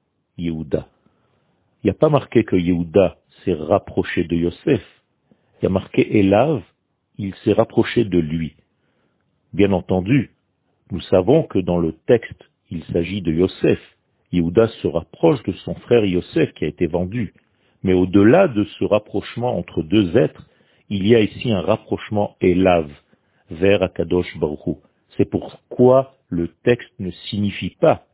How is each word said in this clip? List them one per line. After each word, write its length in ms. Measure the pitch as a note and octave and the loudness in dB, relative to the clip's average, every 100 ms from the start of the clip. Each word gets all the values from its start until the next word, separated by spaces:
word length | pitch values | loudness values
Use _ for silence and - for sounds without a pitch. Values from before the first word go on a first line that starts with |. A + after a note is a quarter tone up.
| _ _ _ - | _ _ _ -10
Yehuda. 500 | E2+ D#2+ D#2 D#2 - _ _ _ _ _ _ _ _ _ | -8 -6 -6 -6 -8 _ _ _ _ _ _ _ _ _
Il 40 | G#2 | -4
n'y 40 | |
a 40 | |
pas 140 | - D#3 | 2 2
marqué 360 | C#3+ - A#2+ | 2 2 0
que 120 | - F#2 | 2 0
Yehuda 600 | F2 F2 E2+ G2 F2+ - _ _ | 0 -2 0 2 2 -2 _ _
s'est 100 | - | -6
rapproché 720 | D#2+ D#2 F#2+ - F#2+ F2+ - | -6 0 -2 -2 -6 -4 -6
de 120 | E2+ E2+ | -2 -2
Yosef. 460 | E2+ - - A#2 - _ _ _ _ _ _ _ | -2 -4 -2 -2 -2 _ _ _ _ _ _ _
Il 40 | |
y 20 | F2 | -2
a 40 | |
marqué 480 | F#2 - C3+ - A2 | -2 -2 -2 0 2
Elav, 440 | F#2+ G2+ C#3+ C3+ - _ _ _ _ - | 4 4 2 -2 -8 _ _ _ _ -10
il 160 | G2 - | -10 -4
s'est 160 | A2 | 0
rapproché 520 | G#2 A2+ - G#2+ B2 | 0 0 0 0 -2
de 140 | G#2+ F2 | 0 0
lui. 380 | D2+ E2 D#2 - _ _ _ _ _ _ _ _ _ | -2 -6 -8 -12 _ _ _ _ _ _ _ _ _
Bien 200 | - G2 | 0 2
entendu, 600 | F#2 F2+ F#2 F#2 C#3 F#2 _ _ _ _ _ _ | 2 0 -2 2 0 0 _ _ _ _ _ _
nous 100 | F2+ | -12
savons 440 | - F#2 F#2 D#3 | 0 2 4 2
que 140 | C#3+ G2+ | 2 -4
dans 200 | F2+ F2 | -2 -2
le 160 | E2 D#2+ - | -2 -6 0
texte, 360 | D#2 - - - _ _ | 0 0 -18 -20 _ _
il 120 | E2+ | -14
s'agit 380 | - F2 E2+ G2+ | -6 -4 -4 -4
de 100 | F2 | -4
Yosef. 460 | D#2+ F#2+ - D3+ G#2 - _ _ _ _ | 0 0 0 0 0 -6 _ _ _ _
Yehuda 360 | F2+ E2+ F2+ A2+ | -2 0 2 2
se 180 | - F2 | 0 -6
rapproche 560 | D#2 - - E3 D3 | -6 -8 0 0 0
de 100 | - F2 | -4 -10
son 100 | - | -10
frère 300 | - - A#2+ | -12 0 0
Yosef 480 | G#2 F2 - E3 D3+ | 2 -2 -2 -2 -2
qui 100 | - | -2
a 40 | D#2 | -8
été 180 | - E2+ | -4 -4
vendu. 480 | E2+ F2+ A#2+ G2 - _ _ _ _ | -2 -4 -6 -8 -12 _ _ _ _
Mais 100 | F#2+ | 0
au-delà 560 | F#2 F#2 G2 G#2 E3 F#3+ | 2 4 6 6 6 4
de 160 | G#2+ G2+ - | 0 -6 -6
ce 60 | |
rapprochement 720 | F#2+ G#2 - G2+ - - B2 A2 | -2 -2 -2 -10 -8 -8 -6 -6
entre 260 | - - | -6 -8
deux 340 | D#2 G#2 F2+ A#2 | 0 0 2 2
êtres, 320 | D3+ - _ _ _ _ _ | 0 -4 _ _ _ _ _
il 180 | G2+ G2 | -4 2
y 80 | |
a 60 | A#2 | 2
ici 320 | G#2+ - B2+ | 2 -4 -4
un 80 | G2 | -4
rapprochement 760 | D#2+ A2 - G2 - G#2 G#2 - | -2 -4 -4 -10 -6 -4 -4 -2
Elav, 500 | F#2+ F2+ F#2 F2 D2 C#2+ _ _ _ _ _ | 0 2 2 2 -2 -14 _ _ _ _ _
vers 320 | D#2+ G2 G2+ | -2 0 2
Akadosh 560 | F2+ - E2 F2+ E2+ D#2+ | 0 -4 -2 -2 -4 -6
Baruch 280 | D#2 D2+ - | -6 -6 -8
Hu. 60 | - _ _ _ - | -8 _ _ _ -4
C'est 120 | G2 | -4
pourquoi 880 | G2+ - - _ - B2 C3 C3 _ _ | -4 -8 -18 _ 2 4 4 2 _ _
le 200 | F2 E2+ - | -6 -6 -4
texte 280 | B2 A#2+ - - | -2 -2 -4 -12
ne 120 | F#2 | -12
signifie 680 | - - G2+ G2+ - F#2 - | -10 -10 -4 -4 -4 -10 0
pas 260 | D#2+ - _ | 0 0 _